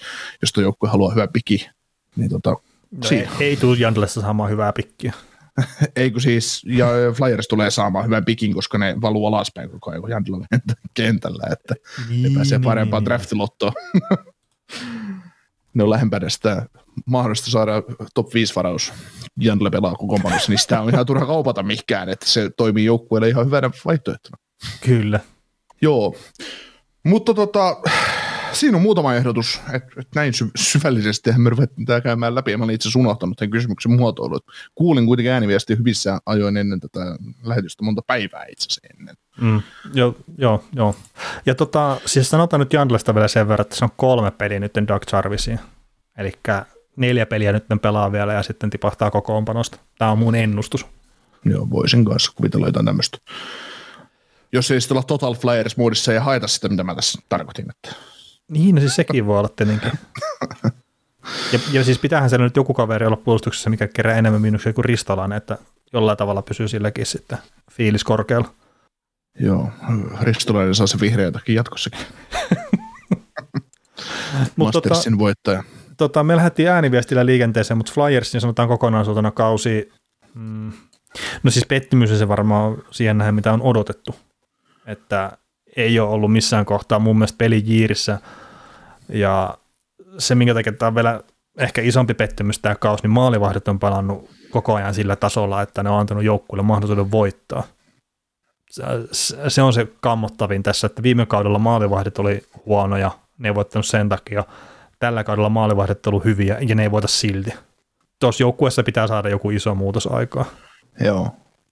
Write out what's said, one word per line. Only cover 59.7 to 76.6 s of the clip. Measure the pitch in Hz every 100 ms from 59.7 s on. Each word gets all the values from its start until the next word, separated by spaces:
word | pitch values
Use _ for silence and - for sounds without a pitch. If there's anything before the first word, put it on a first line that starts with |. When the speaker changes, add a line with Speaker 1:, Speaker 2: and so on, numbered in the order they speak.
| 107 117 -
Speaker 1:
<laughs> | - - 622 523 - - - - _ _ _ _ - - -
Speaker 2:
Ja, | 123 -
ja | 139
siis | 127 127
pitäähän | 143 156 131
siellä | 123 123
nyt | 139
joku | 131
kaveri | 127 110 107 110
olla | 110
puolustuksessa, | - 110 - - 110
mikä | 110 107
kerää | - 110 113
enemmän | 110 107
miinuksia | 107 107 117
kuin | 110 120
Ristolainen, | 113 - 95 98 104
että | - 110 _ _ _
jollain | 120 110 104
tavalla | 101 98
pysyy | - 101 110
silläkin | 113 104 - -
sitten | - - - - _ _
fiilis | - 110 104
korkealla. | - 110 107 120 - _ _ _ _ _ _ _ _ -
Speaker 1:
Joo, | 98 92 64 - - 113 92 101
Ristolainen | 113 107 - 104 95 95
saa | 98
se | 104
vihreä | 104 117 92
takia | - - 113
jatkossakin. | 120 - - -
Speaker 2:
<laughs> | - - - 719 571 679 640 - 880 960 - - - - - 135 - _ _ - - - - 139 127 -
Mut | 110
tota, | 160 -
Speaker 1:
Mastersin | 170 120 104
voittaja. | 104 - - 95 - - - -
Speaker 2:
tota, | 147 151
me | 151 165
lähdettiin | 170 165